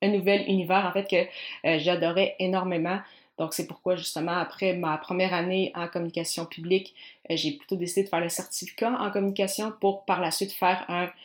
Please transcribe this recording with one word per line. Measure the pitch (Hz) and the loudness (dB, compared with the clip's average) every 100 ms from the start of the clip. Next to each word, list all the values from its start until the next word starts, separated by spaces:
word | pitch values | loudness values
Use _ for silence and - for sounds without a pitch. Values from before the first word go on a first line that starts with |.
un | 196 | 2
nouvel | 202 185 202 - | 4 4 4 4
univers, | 190 170 190 185 | 2 4 2 2
en | |
fait, | 190 196 | 0 2
que, | 175 - - - - - | 2 2 -4 -14 -4 0
euh, | 160 | 2
j'adorais | 160 175 165 175 190 - | 2 2 2 2 2 0
énormément. | 185 185 185 175 170 196 - - _ - | 0 0 0 0 0 -2 -6 -20 _ -6
Donc, | 160 | -4
c'est | - 170 | -4 -6
pourquoi, | 165 185 | -4 -2
justement, | 180 - 160 170 175 | -2 -2 -4 -2 0
après | 165 - 190 | -2 -2 0
ma | 180 165 156 | 0 0 -2
première | - 180 185 | -2 0 2
année | 175 175 190 190 | 2 0 0 0
en | 175 170 | -2 -6
communication | 175 170 170 165 - 165 | -4 -4 -4 -4 -4 -6
publique, | - 170 190 190 - - - - | -6 0 0 0 -16 -20 -14 -6
euh, | 160 | -2
j'ai | 160 | -2
plutôt | 147 - 190 | -4 -4 -4
décidé | 175 196 | 0 0
de | 196 | 0
faire | 170 | 0
le | 170 | 0
certificat | - 185 - 180 - 226 247 | -4 -6 -10 -8 -4 -2 0
en | 202 | 0
communication | 202 196 196 190 196 214 214 | 0 0 0 -2 -2 -6 0
pour, | 196 196 - | 0 0 0
par | 180 | 0
la | 170 | 0
suite, | - 196 | -2 -4
faire | - 185 185 - | 0 2 2 -2
un, | 175 180 - | -4 -4 -8